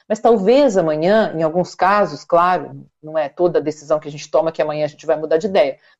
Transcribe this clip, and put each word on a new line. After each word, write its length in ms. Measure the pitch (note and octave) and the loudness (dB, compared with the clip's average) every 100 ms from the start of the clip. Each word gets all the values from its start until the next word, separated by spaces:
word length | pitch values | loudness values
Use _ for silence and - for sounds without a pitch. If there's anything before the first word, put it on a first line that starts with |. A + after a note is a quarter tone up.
| - | -8
mas 120 | A3 | 0
talvez 560 | A#3 A3+ F#3+ C4 C#4+ F#3+ | 2 2 4 4 4 2
amanhã, 560 | D#3+ D3+ E3+ A3 F#3 D#3 | 0 0 2 2 0 -2
em 60 | |
alguns 320 | D#3+ F3 F3 | -2 -2 -4
casos, 500 | - F3+ G#3 F#3+ C#3+ | -2 0 2 0 -4
claro, 640 | - E3+ F3+ F3+ C3+ C#3 C#3 _ | 0 2 2 0 -4 -16 -20 _
não 160 | D#3 D#3 | -10 -6
é 100 | C#3+ | -6
toda 320 | - F3+ D#3 | -2 0 0
decisão 380 | D3 D3+ C#3+ D3+ | -4 -6 -4 -4
que 80 | D3 | -4
a 60 | |
gente 180 | D3 - | -14 -4
toma 220 | E3 D#3+ | -2 -2
que 100 | D#3+ | -2
amanhã 220 | D3+ D3+ | -4 -4
a 40 | D3+ | -6
gente 160 | - | -6
vai 120 | D3 D#3 | -4 -4
mudar 220 | D#3 D#3+ | 0 -2
de 100 | G3 | 0
ideia, 300 | F#3+ C#3+ - _ - | 0 0 -2 _ -2